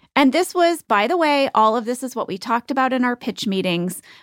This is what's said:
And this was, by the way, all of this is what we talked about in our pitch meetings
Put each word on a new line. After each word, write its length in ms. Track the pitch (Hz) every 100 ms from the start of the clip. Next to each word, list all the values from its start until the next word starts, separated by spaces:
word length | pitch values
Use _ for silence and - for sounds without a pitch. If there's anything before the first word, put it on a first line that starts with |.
| _ 269
And 160 | 277
this 220 | 320 370 370
was, 260 | 339 339
by 240 | - 208 -
the 120 | 359
way, 320 | 302 285 269
all 220 | - 220 233
of 100 | 226
this 160 | 247
is 140 | 262 233
what 120 | -
we 100 | 190
talked 320 | - 233 -
about 200 | 269 262
in 100 | 254
our 120 | 247 240
pitch 300 | - 185 208
meetings 560 | 190 185 170 180 - - -